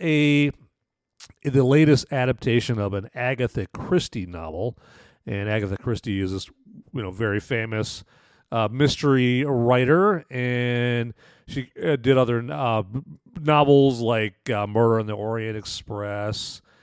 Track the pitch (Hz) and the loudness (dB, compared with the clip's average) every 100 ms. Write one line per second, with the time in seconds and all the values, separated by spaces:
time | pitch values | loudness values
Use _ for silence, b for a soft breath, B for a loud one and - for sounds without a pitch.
0 | 170 151 147 147 143 - _ _ _ _ | 0 2 4 2 0 -4 _ _ _ _
1 | _ _ - _ 147 135 127 147 156 139 | _ _ -20 _ -2 2 4 6 6 4
2 | - 135 127 123 127 117 - 113 101 98 | 2 -2 -2 -2 0 0 0 -2 -2 -4
3 | 107 123 123 127 120 - 95 - - 180 | -8 -6 -4 -2 -4 -4 -8 -8 -2 -2
4 | - 113 90 85 80 80 117 - b b | -2 -6 -8 -10 -10 -6 -6 -8 b b
5 | b b - 101 104 107 101 95 123 107 | b b -8 -6 -2 -2 -2 -4 -4 -4
6 | 110 98 92 95 - _ _ - - 131 | -4 -2 -2 -4 -10 _ _ -20 -12 -8
7 | 95 92 110 104 - 117 110 110 110 - | -8 -4 -2 -2 -2 -4 -4 -4 -4 -8
8 | - b b b b 117 107 123 143 - | -16 b b b b -2 -2 2 0 2
9 | 143 131 123 123 143 127 120 127 127 165 | 2 4 4 2 0 2 4 4 4 4
10 | 202 175 - 127 123 123 123 120 120 120 | 4 0 -4 -6 -4 -2 -2 -2 0 -2
11 | 117 - b b b 139 123 - 170 139 | -4 -10 b b b -10 -10 -6 -2 0
12 | 117 131 120 117 120 147 127 110 95 123 | 4 4 4 0 -2 -4 -2 -2 -2 -8
13 | - - _ - 151 151 143 143 139 120 | -12 -18 _ -6 2 4 6 6 6 2
14 | 117 113 107 - - 107 104 107 117 113 | 0 0 -2 -6 -6 -4 0 2 4 2
15 | 107 104 107 113 110 107 101 - - 104 | 0 -6 -6 -6 -6 -8 -10 -12 -10 -8
16 | 101 104 104 110 - - _ b | -6 -6 -6 -6 -8 -14 _ b